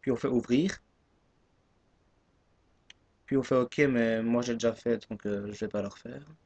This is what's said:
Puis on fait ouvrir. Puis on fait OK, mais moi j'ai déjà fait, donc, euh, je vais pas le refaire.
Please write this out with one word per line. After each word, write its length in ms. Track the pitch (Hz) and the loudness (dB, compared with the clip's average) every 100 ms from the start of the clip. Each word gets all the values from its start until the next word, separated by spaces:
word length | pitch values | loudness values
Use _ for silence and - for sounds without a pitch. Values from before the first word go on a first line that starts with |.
Puis 120 | - | -2
on 40 | 120 | -2
fait 120 | - | 0
ouvrir. 520 | 123 117 123 180 - _ _ _ _ _ _ _ _ _ _ _ _ _ _ _ _ _ _ _ _ _ - _ _ - | 0 2 2 2 -4 _ _ _ _ _ _ _ _ _ _ _ _ _ _ _ _ _ _ _ _ _ -20 _ _ -2
Puis 100 | 135 | 0
on 60 | |
fait 140 | 131 131 | 2 2
OK, 220 | 123 - 147 | 2 2 2
mais 320 | 123 113 113 | 4 2 2
moi 180 | 113 120 | 2 0
j'ai 120 | 123 | 0
déjà 180 | 117 117 | 0 0
fait, 320 | 110 - 113 - | 0 -2 -2 -4
donc, 160 | 107 104 | -8 -4
euh, 260 | 101 101 | -4 -6
je 60 | 104 | -8
vais 100 | 107 | -6
pas 140 | 104 | -4
le 60 | 101 | -6
refaire. 360 | - 117 131 151 156 | -8 -14 -14 -16 -20